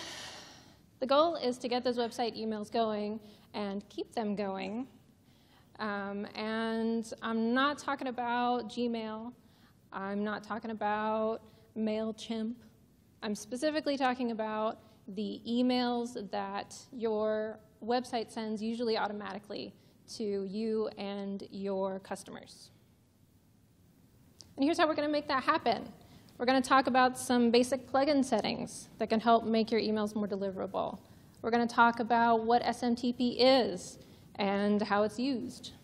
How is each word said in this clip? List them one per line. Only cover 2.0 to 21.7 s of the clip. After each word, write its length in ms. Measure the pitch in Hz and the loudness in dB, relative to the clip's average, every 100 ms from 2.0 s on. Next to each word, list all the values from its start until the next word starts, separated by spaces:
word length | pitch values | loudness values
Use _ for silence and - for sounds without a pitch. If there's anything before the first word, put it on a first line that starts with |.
| 233 - 233 214 | -2 -2 -4 -4
emails 320 | 220 214 208 | -6 -6 -2
going 480 | 240 220 214 208 214 - - - | 0 0 0 -4 -6 -12 -20 -12
and 340 | - 202 196 - | -8 -6 -6 -10
keep 240 | - - | -10 -6
them 200 | - 214 | -4 -4
going. 520 | 202 202 190 190 220 269 - - _ _ _ _ _ _ - | -2 -4 -4 -6 -6 -10 -14 -20 _ _ _ _ _ _ -8
Um, 480 | 214 202 196 202 208 | -6 -4 -6 -6 -8
and 760 | - 214 220 226 226 226 226 220 - | -6 -4 -2 -2 0 0 -2 -4 -8
I'm 320 | 226 226 226 | -2 0 2
not 240 | 254 285 285 | 4 2 0
talking 300 | - 277 262 | -4 -4 -4
about 600 | 240 240 240 240 247 220 | -4 -2 0 2 0 -2
Gmail. 640 | - 240 226 220 220 233 - - _ - _ _ | -2 -2 -2 -6 -8 -12 -16 -20 _ -20 _ _
I'm 320 | 190 196 202 | -8 -4 -2
not 200 | 214 208 | -2 -4
talking 280 | 208 220 226 | -6 -8 -6
about 680 | 214 208 208 220 220 220 220 - - - 220 | -2 0 0 0 2 0 -2 -10 -20 -12 -4
MailChimp. 760 | 220 214 220 214 - 226 220 240 - - _ _ _ _ | -2 0 -2 -6 -6 -4 -4 -8 -16 -20 _ _ _ _
I'm 120 | 220 | -6
specifically 640 | 208 - 247 302 302 302 277 | -6 -6 -2 0 2 0 2
talking 360 | 254 247 240 | 0 2 -2
about 480 | 220 220 214 220 - - - - | -2 -4 -2 -2 -4 -14 -20 -12
the 260 | 190 202 202 226 | -6 -6 -6 -2
emails 840 | 240 254 247 247 240 240 - 196 | 2 4 2 2 -2 -4 -8 -6
that 460 | 208 196 202 - - - | -4 -4 -6 -8 -14 -14
your 680 | 262 226 214 214 214 220 214 - _ | -4 -2 0 0 0 -2 -8 -18 _
website 480 | 214 247 247 240 220 | -2 -2 0 -4 -4
sends 300 | 233 220 214 | -6 -4 -4
usually 380 | 220 233 226 220 | -4 -2 0 0
automatically 720 | 208 208 196 196 - - 202 - - _ - - | -2 -4 -8 -10 -10 -10 -10 -14 -20 _ -16 -6
to 300 | 208 196 196 | -2 -2 -4
you 440 | 208 226 220 214 - | -4 -2 0 -2 -4
and 480 | 202 202 196 196 - | -8 -6 -6 -8 -10
your 500 | 196 196 | -8 -4